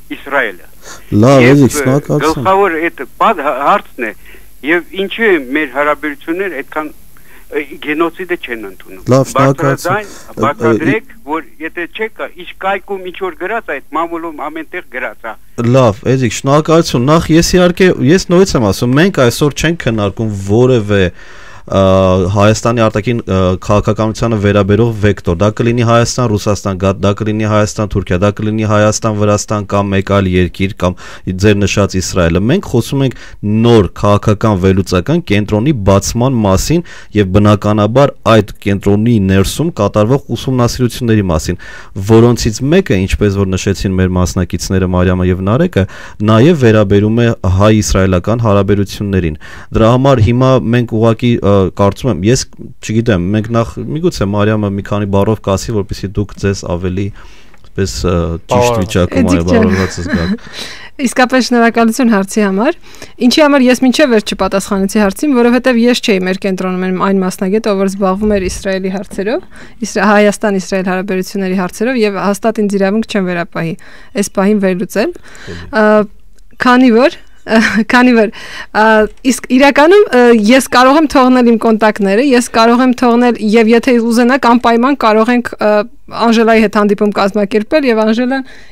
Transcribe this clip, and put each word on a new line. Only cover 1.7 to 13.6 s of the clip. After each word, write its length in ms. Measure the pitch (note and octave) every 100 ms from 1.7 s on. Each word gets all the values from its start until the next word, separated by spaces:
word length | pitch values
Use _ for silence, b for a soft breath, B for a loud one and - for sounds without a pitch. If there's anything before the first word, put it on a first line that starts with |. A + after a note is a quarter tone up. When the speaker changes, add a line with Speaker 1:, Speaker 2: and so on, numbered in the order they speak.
| D3
Speaker 2:
շնորհակալություն։ 480 | C3 C#3 - D3
Speaker 1:
գլխավոր 500 | D3 D3+ C3+ G3 G3+ D#3+
այդ 280 | E3 - B2
բադ 320 | - F#3+ F#3+
հա-, 100 | C#3+ C3
հարցն 500 | C#3+ G3+ - - A2+
է, 60 | G2 B B B -
և 380 | C#3 F3 D#3 F#3+
ինչու 340 | G3 - A3+
է 80 | F3 B2
մեր 240 | C#3+ D3
հարաբերությունները 920 | C#3 D3 B3 D3+ C#3 - F3 G3 C3+
այդքան, 300 | - D#3 D#3 - - b b b b
ը, 180 | D#3 C#3 -
գենոցիդը 640 | C#3 D3+ E3+ E3 F3+ F3
չեն 280 | - A#2 G2
ընդունում։ 400 | F#2 - F#2+ A2+
Speaker 2:
Լավ, 200 | C3 C3
շնորհակալություն։ 640 | C3+ C3+ C3+ C#3 C#3 E3+
Speaker 1:
Բարձրաձայն 180 | G3+ G3+
Speaker 2:
Ը, 140 | - -
ը, 120 | -
Speaker 1:
բացատրեք, 800 | C3 D3 A#2 G#2+ - G#3+ - -
որ 260 | C#3 D#3 - -
եթե 300 | D#3+ F3 E3
չեք, 260 | - A3 -
ա, 140 | C3+ E3+
իսկ 240 | E3+ -
կայքում 440 | F#3+ G3 - G3
ինչ 140 | F#3 E3+
որ 200 | F#3+ D3
գրած, 320 | F3+ A3+